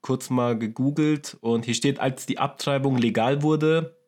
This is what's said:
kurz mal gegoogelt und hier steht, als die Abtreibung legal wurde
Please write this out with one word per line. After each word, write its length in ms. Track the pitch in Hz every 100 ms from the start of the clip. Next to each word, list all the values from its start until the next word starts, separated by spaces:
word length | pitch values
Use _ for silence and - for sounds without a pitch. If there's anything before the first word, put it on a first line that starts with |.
kurz 280 | - 127 -
mal 280 | 127 120 113
gegoogelt 760 | 113 113 135 147 151 151 - -
und 240 | - 117 123
hier 80 |
steht, 260 | 117 139 139
als 260 | 135 135 -
die 140 | -
Abtreibung 580 | 135 - - 139 139 127
legal 460 | 120 110 117 143
wurde 540 | 147 156 156 160 160 -